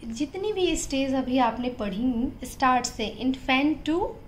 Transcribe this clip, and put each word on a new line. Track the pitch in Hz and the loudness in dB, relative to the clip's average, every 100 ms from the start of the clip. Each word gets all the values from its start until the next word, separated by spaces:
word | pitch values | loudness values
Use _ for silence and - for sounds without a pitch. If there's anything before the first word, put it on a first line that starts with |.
जितनी | 226 226 294 370 415 | -10 -6 -4 -2 -4
भी | 403 359 320 | 0 2 0
स्टेज | - 269 269 | -2 0 0
अभी | 262 254 262 | 0 2 2
आपने | 233 226 247 | 2 2 -4
पढ़ी | 247 208 185 254 226 269 - | -4 -4 0 0 0 -2 -4
स्टार्ट | 254 - 262 254 | -12 0 4 4
से, | 247 - 226 - | 2 -4 -4 -2
infant | 254 262 - 262 285 311 - | -2 -2 2 2 4 2 0
to | 330 480 - | 0 0 -4